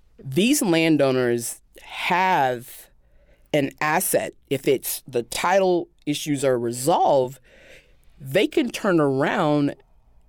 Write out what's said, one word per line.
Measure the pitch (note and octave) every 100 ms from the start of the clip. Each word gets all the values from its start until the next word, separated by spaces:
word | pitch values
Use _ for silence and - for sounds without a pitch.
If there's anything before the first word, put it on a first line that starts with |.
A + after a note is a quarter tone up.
| _ -
these | C3+ C3+ A3+ D4
landowners | A3 E3 E3 D3 C#3 B2+ B2 A#2+ A#2 - _ -
have | - - - F3+ F#3 F3 C3 B2 B2+ - - _ _ _ _ _ _
an | D3+ C#3 -
asset. | D3+ D#3+ - - - - -
If | C3+ E3
it's | B2+ - - -
the | B2
title | A#2 - F3 G3 F#3 F3 - _
issues | - D3 D#3 C#3+
are | C#3 B2
resolved, | A#2 A#2+ C3 A3+ F#4 C#3+ B2+ C#3 _ - - - _ _ _ -
they | C3+ D#3+ D4+
can | - B3
turn | - G#3+ F3
around | C#3+ C3+ E3 - D#3 D3 C#3+ - _ _ _ -